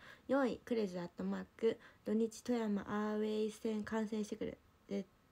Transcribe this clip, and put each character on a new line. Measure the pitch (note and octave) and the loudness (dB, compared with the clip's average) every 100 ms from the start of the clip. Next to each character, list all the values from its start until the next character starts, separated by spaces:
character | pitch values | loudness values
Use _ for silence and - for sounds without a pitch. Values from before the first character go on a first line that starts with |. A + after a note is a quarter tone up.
| - - - | -16 -12 0
四 | C4 C4 | 4 4
位、 | - | 0
ク | - | -2
レ | A#3 G3+ | 0 0
ジ | F3+ | -2
ア | |
ッ | F3 - | -6 -4
ト | |
マ | F#3+ F#3+ | -4 -2
ー | F#3+ - | -6 0
ク、 | A3+ A3+ - - | 0 0 -6 -10
土 | - | 0
日 | G#3+ A3+ - | 2 2 0
富 | - A#3+ | -2 0
山 | A3+ G3+ | 2 0
ア | - G#3 G#3+ G#3+ | 0 -2 0 0
ー | |
ウ | |
ェ | G#3+ G#3+ G#3+ | 0 0 0
イ | |
戦 | G#3 A3+ G#3+ | -2 -2 -2
観 | G#3+ A3 G#3+ | -2 -2 0
戦 | G#3+ | -2
し | G#3 | -2
て | G#3+ | -4
く | A3+ | -6
る。 | - - - - | -8 -16 -20 -6
絶 | G3+ F#3+ _ _ | -6 -6 _ _